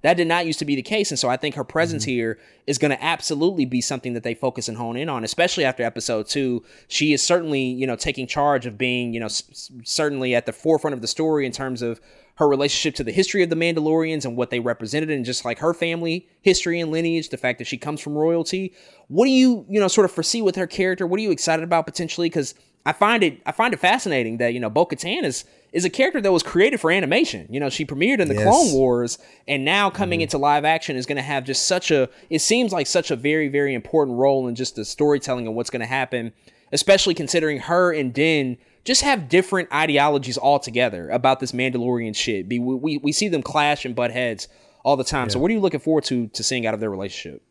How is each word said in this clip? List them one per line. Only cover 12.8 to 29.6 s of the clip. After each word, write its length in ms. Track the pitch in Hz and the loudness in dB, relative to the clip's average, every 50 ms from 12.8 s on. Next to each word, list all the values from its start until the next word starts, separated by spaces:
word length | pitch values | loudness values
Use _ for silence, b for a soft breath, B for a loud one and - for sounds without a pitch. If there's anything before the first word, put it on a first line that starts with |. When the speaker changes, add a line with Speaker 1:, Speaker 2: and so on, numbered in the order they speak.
| - 160 - | -2 -2 -2
Speaker 1:
to 80 | - 139 | -2 -6
the 80 | 113 | -2
history 320 | - 185 190 - - 208 180 | 0 0 0 2 2 2 2
of 60 | 170 | 2
the 60 | 165 | 2
Mandalorians 720 | 160 170 170 170 165 151 156 160 160 160 160 160 156 139 | 0 0 0 0 0 0 2 2 2 2 0 -2 -4 -4
and 100 | 131 117 | -4 -2
what 140 | 120 123 - | -2 -4 -2
they 100 | - 123 | -2 -2
represented, 520 | 117 123 117 - 113 107 120 151 156 156 | -2 -2 -2 -4 -6 -4 -2 -2 -2 -2
and 120 | 156 139 120 | -4 -4 -4
just, 220 | 120 127 - - | -4 -4 -4 -4
like, 140 | 120 117 - | -4 -6 -2
her 120 | 147 165 175 | 0 -2 0
family 540 | - 175 170 165 165 170 170 160 180 b b b b | 0 -2 -2 -2 -4 -4 -4 -4 -6 b b b b
history 380 | b 196 180 175 - 175 170 170 | b 4 4 4 2 -2 -2 -2
and 120 | 170 160 | -2 -2
lineage, 380 | 156 160 165 165 165 165 156 - | -2 0 0 0 0 -2 -2 -4
the 80 | - - | -10 -4
fact 220 | - 127 123 - | -4 -4 -4 -4
that 80 | 120 - | -6 -8
she 100 | - 117 | -8 -8
comes 240 | - 147 151 147 | -6 -6 -6 -6
from 140 | - 151 147 | -6 -6 -2
royalty. 580 | 147 156 165 170 170 160 - - 190 190 180 b b b b b b b b | 0 2 2 2 2 0 -2 -4 -6 -6 -8 b b b b b b b b
What 180 | 139 170 240 | 2 2 4
do 60 | 269 | 6
you, 340 | 262 262 262 254 247 214 - - | 6 6 6 6 4 2 -2 -2
you 100 | 196 214 | 0 2
know, 80 | 202 185 | 2 4
sort 180 | - - 202 | 4 4 4
of 60 | 180 | 2
foresee 300 | - - 160 - 202 233 | 2 -2 -2 -2 -2 0
with 140 | 220 190 180 | 0 0 0
her 100 | 190 185 | 0 -4
character? 400 | 170 - - 190 185 185 180 190 | -6 -2 -2 0 0 0 -2 -2
What 140 | 170 180 202 | -2 -2 -2
are 40 | 220 | 0
you 60 | 208 | 0
excited 300 | 170 135 - - 160 160 160 | -2 0 0 0 0 0 0
about 220 | 170 175 165 160 | 0 0 0 0
potentially? 440 | - - - 175 160 - - 175 165 | -2 -6 -6 -6 -6 -4 -2 -2 0
'Cause 240 | 165 170 143 - - b b b b b _ 139 | 0 -2 -4 -4 -8 b b b b b _ -4
I 40 | |
find 320 | - - 208 208 233 233 190 | 2 4 4 4 6 4 4
it, 160 | 165 131 - _ | 2 0 -2 _
I 60 | - | -8
find 200 | 151 - 226 247 214 | -2 0 0 0 0
it 60 | - | 2
fascinating 580 | - 180 208 254 - 208 156 131 120 113 113 117 | 4 4 4 4 2 0 0 0 0 0 -2 0
that, 160 | 120 117 117 | 0 0 0
you 60 | 123 | -2
know, 100 | 120 110 | -4 0
Bo-Katan 540 | 107 143 175 - - 131 - 170 214 339 302 | 2 2 2 2 0 -6 -4 -4 -4 -2 -2
is, 220 | 156 127 - - b b b b b b | -2 -4 -4 -10 b b b b b b
is 120 | 170 180 | -2 -2
a 40 | 180 | -2
character 280 | - - 262 269 - 202 | 2 2 2 2 2 0
that 100 | 202 196 | 2 4
was 100 | 185 170 - | 2 2 2
created 360 | - - 175 196 262 285 208 | 0 2 4 4 4 4 2
for 100 | - 160 | 2 2
animation. 540 | 170 196 185 135 170 226 339 - - 101 78 - | 2 2 2 2 2 2 2 0 -2 -10 -10 -8
You 80 | 113 135 | -6 -4
know, 100 | 147 135 | -4 -4
she 160 | - - 156 | -4 -4 -6
premiered 340 | 135 - 135 165 226 277 220 | -6 -2 0 0 2 2 2
in 80 | 190 - | 2 0
the 40 | 104 | 2
Speaker 2:
Yes. 100 | 104 107 | 2 4
Speaker 1:
Clone 300 | - 220 320 339 - 151 | 6 6 6 6 4 4
Wars, 460 | 131 135 127 123 120 120 120 - - B B B B B - | 4 4 4 4 2 0 -2 -4 -8 B B B B B -4
and 160 | 139 143 | -4 -2